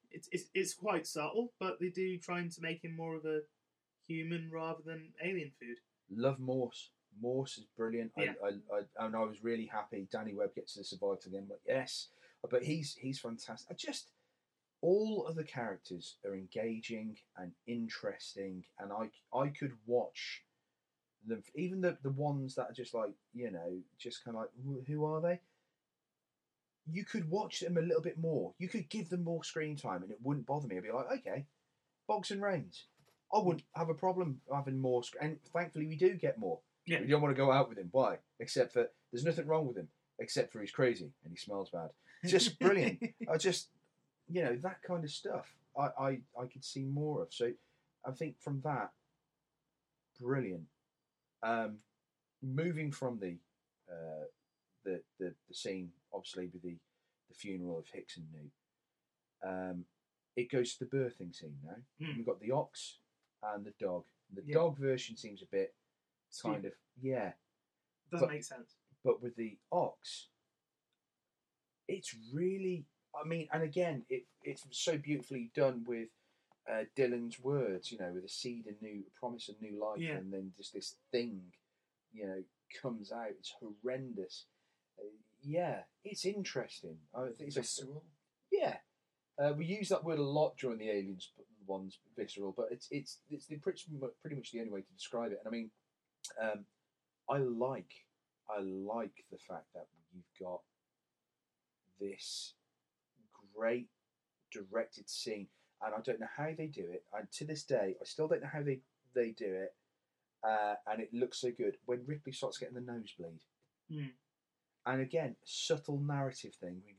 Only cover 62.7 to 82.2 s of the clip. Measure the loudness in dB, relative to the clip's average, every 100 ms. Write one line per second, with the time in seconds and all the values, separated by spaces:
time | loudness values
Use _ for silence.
62.7 | -6 -12 -14 _ _ _ _ -6 -4 -6
63.7 | -4 -2 -2 -4 _ _ -10 2 6 6
64.7 | 4 2 2 0 -8 -10 -12 -2 0 0
65.7 | -2 _ _ _ _ _ -6 -2 -2 -2
66.7 | -8 _ -6 -2 0 -2 -6 _ _ _
67.7 | _ _ _ _ 2 2 2 -8 -12 -14
68.7 | _ _ _ 4 4 2 -4 -6 -8 _
69.7 | 2 2 0 -10 -12 -12 _ _ _ _
70.7 | _ _ _ _ _ _ _ _ _ _
71.7 | _ -4 -4 -4 -10 -6 0 2 2 0
72.7 | -2 -4 _ _ -6 -2 -2 0 0 2
73.7 | 4 2 2 -2 -4 -4 _ -8 -8 -8
74.7 | 0 2 2 2 0 0 -6 -2 4 6
75.7 | 4 0 -2 -4 -10 _ _ _ _ -2
76.7 | 0 2 4 4 4 -2 -4 2 2 2
77.7 | 0 -4 -4 -4 -4 -6 -6 -4 -4 -8
78.7 | -10 -8 -8 -10 -8 -6 -6 -8 -10 -8
79.7 | -2 -2 0 -2 -2 -4 -6 -6 -10 -12
80.7 | -8 -8 -10 _ 0 0 -4 -12 -20 _
81.7 | _ _ _ _ -8